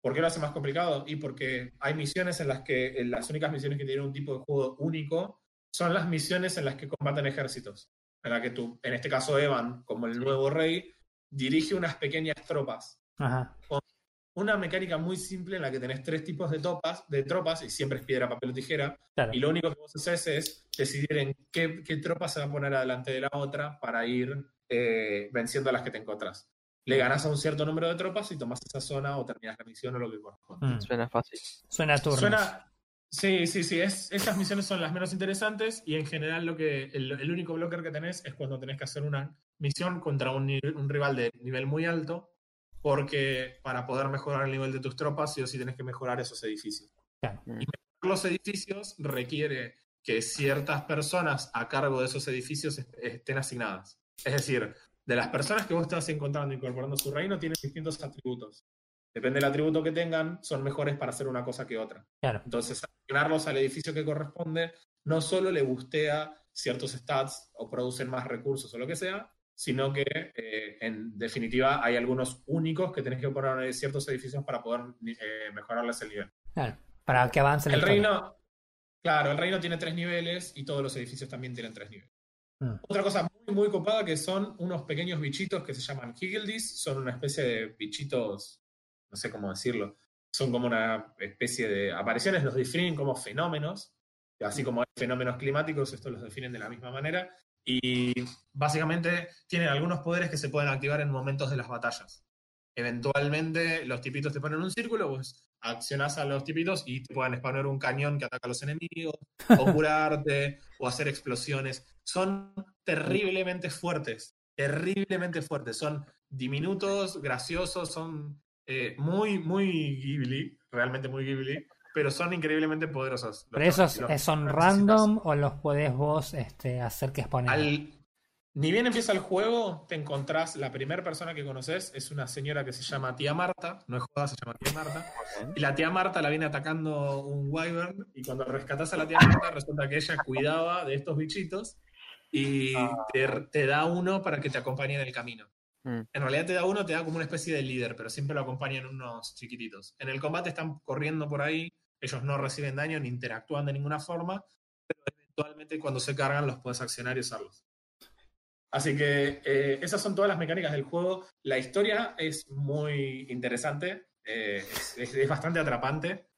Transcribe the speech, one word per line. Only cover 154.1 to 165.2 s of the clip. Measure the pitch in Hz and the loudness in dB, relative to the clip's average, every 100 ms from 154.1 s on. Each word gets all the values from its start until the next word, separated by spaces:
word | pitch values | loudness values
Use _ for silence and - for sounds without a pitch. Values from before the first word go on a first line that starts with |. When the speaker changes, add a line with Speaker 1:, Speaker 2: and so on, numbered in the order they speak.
| 170 170 196 - _ _ _ _ | -4 -4 -4 -8 _ _ _ _
Speaker 1:
pero | - - | -6 -6
eventualmente | _ _ - 151 156 156 156 | _ _ -6 -6 -8 -8 -4
cuando | 147 131 | -2 -2
se | 135 139 | -2 0
cargan | 135 143 143 | 2 2 0
los | 127 | -2
puedes | 127 120 | -6 -6
accionar | 123 - 120 127 | -6 -4 -4 -4
y | |
usarlos. | 120 110 98 - _ _ _ _ - _ _ _ _ _ _ | -4 -8 -10 -16 _ _ _ _ -20 _ _ _ _ _ _
Así | 135 147 143 | 0 2 4
que, | 147 143 143 139 139 | 4 4 2 0 2
eh, | 139 143 135 | 4 4 2
esas | 135 151 | 0 0
son | 202 196 | 0 4
todas | 202 | 4
las | 175 | 4
mecánicas | 165 170 156 | 0 0 0
del | 147 | -2
juego. | 135 170 180 185 - _ | 0 0 0 -2 -6 _
La | - 131 | -2 0
historia | 131 196 208 208 233 - | 0 2 4 2 0 -2
es | 160 147 - | -2 -4 -8
muy | 139 143 147 151 143 135 131 131 | -4 0 0 0 0 0 -4 -6
interesante, | 123 123 117 151 147 180 190 - _ - | -4 -2 0 -2 -2 -4 -4 -14 _ -6
eh, | 113 107 101 92 | -2 0 -2 -4
es, | - - 123 | -6 -6 -6
es, | 120 | -2
es | 135 | 2